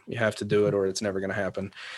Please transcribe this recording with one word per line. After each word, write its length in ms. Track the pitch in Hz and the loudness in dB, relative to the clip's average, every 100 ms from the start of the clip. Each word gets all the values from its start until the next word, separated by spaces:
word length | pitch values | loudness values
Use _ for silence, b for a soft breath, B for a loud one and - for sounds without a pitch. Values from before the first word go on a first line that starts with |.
| - | -6
You 100 | 113 | 0
have 200 | 110 - | 0 0
to 80 | 104 | 2
do 220 | 104 101 | 4 4
it 60 | |
or 120 | 101 95 | 4 2
it's 160 | 95 | 0
never 180 | 104 95 | -2 -2
gonna 140 | 95 | -2
happen. 400 | 98 92 98 95 B B | -2 -2 -4 -8 B B